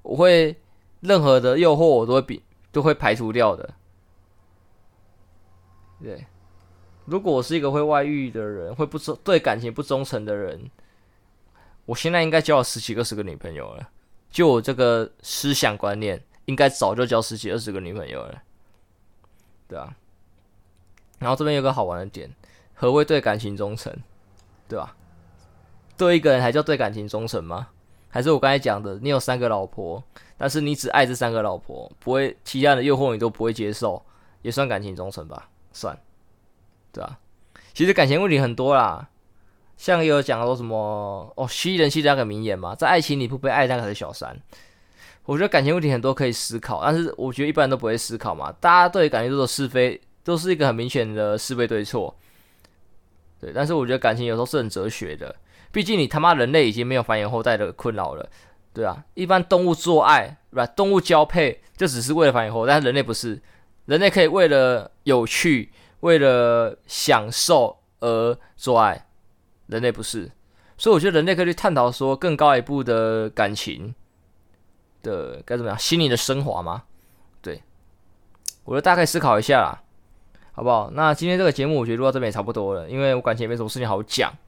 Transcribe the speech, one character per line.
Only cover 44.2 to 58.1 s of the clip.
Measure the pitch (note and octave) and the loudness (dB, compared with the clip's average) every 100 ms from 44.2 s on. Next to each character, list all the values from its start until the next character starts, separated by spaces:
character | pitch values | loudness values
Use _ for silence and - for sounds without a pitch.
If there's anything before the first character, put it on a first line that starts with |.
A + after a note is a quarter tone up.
| B1+ B1 - - - _ _ _ - _ - | -14 -16 -20 -20 -20 _ _ _ -20 _ -6
我 | C#3+ | -2
觉 | |
得 | G3+ | 2
感 | D#3+ | 2
情 | C3+ | 2
问 | F3 | 0
题 | D3+ | 0
很 | B2+ | 0
多 | C3 | -2
可 | C3 C3+ | 0 -2
以 | |
思 | A#2 - A2+ | -4 -6 -8
考， | - A2 | -6 -4
但 | G2 | 0
是 | D#3+ E3 - | 0 -2 -6
我 | C3 | -8
觉 | B2 | -4
得 | D3 | -2
一 | |
般 | D#3 | 2
人 | C3+ | 2
都 | C3 | 0
不 | A2+ | -2
会 | A2+ | -4
思 | - A2+ | -4 -8
考 | A2 | -8
嘛， | D#2+ C#2+ - | -8 -10 0
大 | F3 | 4
家 | F3 F3 | 6 6
对 | F#3+ D3+ | 4 2
感 | A#2+ | 2
情 | A#2+ | -2
都 | C#3 B2+ | -2 -2
是 | |
是 | - C3+ | -2 -2
非， | B2+ B2 - _ _ | 2 0 0 _ _
都 | - E3+ | -4 -2
是 | F3 | 0
一 | E3+ | 0
个 | C#3 | 2
很 | |
明 | A2+ B2 | 0 -2
显 | C#3 A2 | -2 -2
的 | G#2+ G#2+ G#2+ | -2 -2 -2
是 | - | -4
非 | B2+ A#2 | -2 -2
对 | A2 | -2
错。 | G#2 B2 D#2+ - _ _ _ _ _ _ _ - _ _ _ _ | -4 -6 -6 -10 _ _ _ _ _ _ _ -20 _ _ _ _
对， | - | -10
但 | E2 | -6
是 | D3 | -2
我 | E3 B2 | -2 0
觉 | |
得 | C3 | 0
感 | A#2+ A2+ | 0 0
情 | A#2+ | -2
有 | |
时 | A2+ | -2
候 | |
是 | B2+ D3+ | -2 -2
很 | A2 | -4
哲 | G2 G2+ | -6 -6
学 | - F#2 | -6 -10
的， | D2+ C#2+ - _ _ - | -10 -14 -16 _ _ -8
毕 | G#3 | -4
竟 | F#3 G#3+ | 0 0
你 | C3+ | 0
他 | D3+ | 2
妈 | E3 | 4
人 | D#3+ A#2+ | 4 4
类 | D#3 B2+ | 4 2
已 | |
经 | G#2+ A#2+ | 0 -2
没 | |
有 | C3 | -2
繁 | A#2 A2 | 0 -2
衍 | G#2 | -2
后 | A#2 | -2
代 | A2+ A2 | 0 0
的 | G2+ | -2
困 | - A#2+ | -4 -6
扰 | G#2+ E2+ | -4 -6